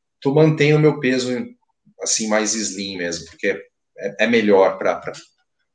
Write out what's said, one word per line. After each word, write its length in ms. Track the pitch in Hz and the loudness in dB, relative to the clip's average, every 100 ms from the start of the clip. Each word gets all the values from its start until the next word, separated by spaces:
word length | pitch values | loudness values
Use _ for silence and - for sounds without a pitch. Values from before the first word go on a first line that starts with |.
| _ _ | _ _
tô 140 | 139 | 0
mantendo 440 | 143 156 151 147 151 | 4 4 4 2 4
meu 220 | 151 143 | 4 2
peso, 300 | 131 127 123 123 104 - _ _ _ - | 0 -2 -2 -4 -8 -14 _ _ _ -12
assim, 260 | 95 - 110 | -6 -4 0
mais 260 | 107 107 | 0 0
slim 440 | 110 101 95 98 95 | -4 -6 -8 -10 -8
mesmo, 260 | 87 85 82 | -8 -8 -12
porque 320 | - 101 95 - _ _ - | -8 -4 -4 -8 _ _ -12
é, 240 | 98 - | -8 -2
é 20 | 110 | 0
melhor 520 | 117 104 98 95 - | 2 4 4 4 2
pra, 180 | 98 85 | -4 -4
pra, 160 | - - - _ _ _ _ | -6 -14 -18 _ _ _ _